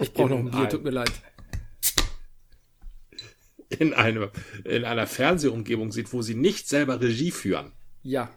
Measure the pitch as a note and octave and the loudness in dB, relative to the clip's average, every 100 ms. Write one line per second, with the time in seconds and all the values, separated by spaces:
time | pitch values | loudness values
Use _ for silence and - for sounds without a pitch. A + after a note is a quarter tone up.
0 | B2 - C3+ C3 B2 B2+ C3+ - D3 B2+ | -2 4 4 4 0 0 0 0 -2 0
1 | A#2 - - - - - - - - - | -2 -4 -12 -20 -8 -8 -8 -4 0 2
2 | - - - - - - _ _ - - | 0 -4 -12 -18 -20 -20 _ _ -16 -14
3 | - - - - _ - - - D#3+ - | -18 -18 -20 -20 _ -20 -12 2 2 4
4 | A2+ A2 G2+ - - G#2 - A#2+ A#2 A#2 | 2 2 -4 -8 -14 -14 -2 0 0 0
5 | G#2 - C#3 F3+ C#3 A2+ G#2 A2 A2 G#2+ | 0 2 2 4 2 0 -2 -2 -2 -4
6 | A2 B2 A2+ A2+ E3+ G#3+ - C#3+ C#3 A#2+ | -4 -4 -2 2 2 2 0 2 2 2
7 | B2 A2+ E3+ - G2 E2 C#2+ - - - | 2 2 0 -2 0 0 -2 -16 -18 -14
8 | C3+ C3 A#2+ | -4 -2 -2